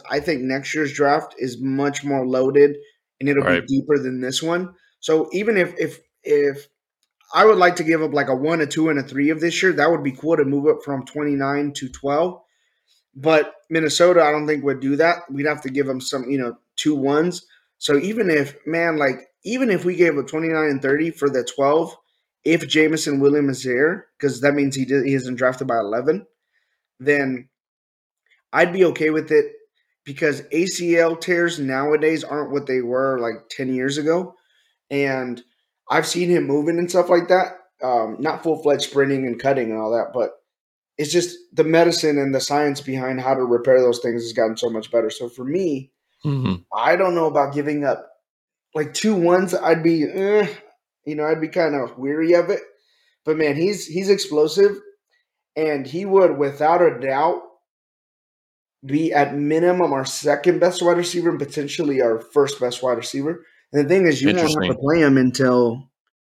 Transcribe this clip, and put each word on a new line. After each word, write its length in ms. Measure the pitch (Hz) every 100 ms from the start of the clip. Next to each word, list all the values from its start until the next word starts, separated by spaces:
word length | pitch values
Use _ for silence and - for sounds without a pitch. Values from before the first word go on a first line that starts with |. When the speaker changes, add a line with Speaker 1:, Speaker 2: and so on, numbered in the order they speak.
| -
Speaker 1:
I 100 | 139
think 220 | 147 139
next 320 | 131 135 139
year's 180 | 151 147
draft 420 | 135 147 147 - -
is 220 | 131 120
much 420 | 131 135 143 139
more 240 | 143 135 127
loaded 500 | 131 131 143 143 143 - _ _ -
and 80 | 135
it'll 160 | 143
Speaker 2:
Right. 220 | 135 175 120
Speaker 1:
be 140 | 135
deeper 180 | 135 147
than 220 | 131 127
this 220 | 127 135
one. 320 | 160 175 185 - _ _
So 280 | - 160 -
even 240 | 180 214 208
if, 180 | 170 -
if, 220 | 156 - _ _
if 420 | - 147 143 139 - _ _ _ _ _ _
I 100 | 160
would 140 | 214 202
like 180 | 180 175
to 80 |
give 180 | 160 165
up, 100 | 156
like, 160 | 143 139
a 60 |
one, 260 | 131 147 165
a 60 | 147
two, 220 | 160 160
and 100 | 147
a 40 |
three 280 | 131 131 143
of 100 | 160
this 220 | 165 160
year, 100 | 190
that 180 | 151 151
would 140 | 165
be 80 | 139
cool 240 | 131 151 165
to 80 |
move 220 | 135 143 147
up 160 | 151
from 200 | - 139
twenty-nine 680 | 135 151 147 143 139 143 147
to 140 | 139 131
twelve. 520 | - 139 143 180 180 _ _ _ _ _ _ _
But 400 | - 147 156 147 - -
Minnesota, 540 | 160 156 147 175 175
I 80 | 151
don't 160 | 151 151
think 160 | 151
would 180 | 139 127
do 160 | 135 143
that. 240 | 165 170 -
We'd 160 | 139 147
have 160 | 147
to 80 | 135
give 160 | 131 135
them 140 | 131
some, 300 | 131 139 127
you 80 | 139
know, 200 | 123 117 _ -
two 180 | 156
ones. 520 | 147 135 147 170 175 - _ _ _
So 200 | - 143
even 320 | 175 220 196
if, 260 | 151 135 - -
man, 300 | 165 170 156
like, 320 | 139 127 - _
even 260 | 175 247 254
if 140 | 175
we 120 | 165 160
gave 200 | 170 147
up 120 | 127
twenty-nine 420 | 156 165 160 156
and 120 | 135
thirty 280 | 139 143 165
for 180 | 160 143
the 160 | 127
twelve, 520 | 120 - 139 151 170 - _ _ _ _
if 240 | 147 160 147
Jameson 500 | 151 156 156 156 139
Williams 400 | 143 147 143 127
is 60 |
there, 420 | 131 123 151 220 - _
'cause 200 | 143 123
that 120 | 143
means 220 | 143 139 135
he 80 |
did, 200 | 127 139
he 100 | 131
isn't 200 | 139 127
drafted 320 | 123 127 127 135
by 120 | 117
eleven, 460 | 101 110 131 180 - _ _ _ _ _ _ _
then 480 | 131 143 139 127 131 _ _ _ _ _ _ _ _ _ _
I'd 200 | 139 175
be 120 | 185
okay 260 | 175 143 156
with 220 | 156 156
it 200 | 151 147 - _ _ _ _
because 400 | - 139 156 139 -
A 140 | 156 185
C 300 | 180 175 170
L 200 | 165 165
tears 420 | - 175 170 151
nowadays 640 | 139 131 147 151 156 160
aren't 300 | - 147 143
what 140 | 143 139
they 140 | 127
were, 360 | 120 127 135 131
like, 300 | 117 110 -
ten 240 | - 131
years 240 | 127 131 143
ago. 380 | 151 170 180 - _ _ _ _ -
And 520 | 139 139 131 127 120 - _ _ _ -
I've 180 | 147 160
seen 240 | 170 175
him 180 | 175 139
moving 300 | 143 151 170
and 120 | 175
stuff 180 | 180 175
like 200 | 175 170
that. 300 | 185 185 - _ _
Um, 340 | 127 120 110 107
not 240 | 147 -
full-fledged 400 | 165 151 147 139
sprinting 440 | - 143 135 139 131
and 120 | 117
cutting 320 | 135 135 113
and 80 | 110
all 140 | 110
that, 200 | 113 104
but 200 | 123 123 - _ _ _ _ _ -
it's 140 | 147
just 240 | 170 170 - _
the 100 | -
medicine 560 | 156 165 170 165 156 147
and 160 | 139
the 60 | 131
science 400 | - 147 147 139
behind 400 | - 131 131 131
how 140 | 127
to 100 | 131
repair 360 | 127 120 120 127
those 200 | 123 117
things 220 | 127 117
has 100 | 117
gotten 240 | 113 110 110
so 140 | 120
much 200 | 113 110
better. 200 | 117 110
So 180 | - 120
for 160 | -
me, 460 | 131 170 185 139 135 _ _ _
Speaker 2:
Mm-hmm. 380 | 151 139 123 92 -
Speaker 1:
I 220 | 101 123 180
don't 180 | 185
know 120 | 175 160
about 280 | 147 139
giving 300 | 143 147 147
up, 260 | 143 117 - _ _ _ _ _ _
like, 200 | 156 147
two 200 | - 214
ones. 400 | 202 170 180 185
I'd 280 | 180 - 165
be, 220 | 165 165
eh, 440 | 143 - 196 214 190 - - _ _ _
you 100 | -
know, 100 | 151
I'd 160 | 151 160
be 80 | 156
kind 260 | 180 160
of 240 | 143 123 123
weary 340 | 135 151 160
of 180 | 175 170
it. 100 | 135 - _ _ _ _ _
But 120 | - 156
man, 180 | 156
he's, 320 | 143 180 196 -
he's 220 | 165 190
explosive, 680 | 196 - 147 151 175 202 202 - _ _ _ _ _ _
and 320 | - 156 143 131
he 180 | 156
would, 320 | 202 196 180 143
without 460 | 143 139 151 175
a 160 | 170 123
doubt, 440 | 135 135 156 - - _ _ _ _ _ _ _ _ _ _ _ _ _
be 280 | 135 143 160
at 240 | 147 143 143
minimum 560 | 147 160 175 180 170
our 120 | 135
second 540 | 131 - 147 147 180 160
best 240 | 175 180
wide 140 | 175 175
receiver 340 | 175 175 170
and 80 | 151
potentially 640 | 139 - 139 - 151 135
our 180 | 120 113
first 400 | - 147 139 -
best 240 | 123 120
wide 140 | 127 120
receiver. 480 | 117 139 143 170 - _ _
And 120 | 143
the 40 | 143
thing 180 | 185 175
is, 140 | 139
you 80 | 143
won't 100 | 180
have 100 | 160
to 40 |
Speaker 2:
Interesting. 280 | 156 - 131
Speaker 1:
play 180 | 135 165
him 160 | 147 135
until 720 | 127 123 135 123 120 120 - _ _ _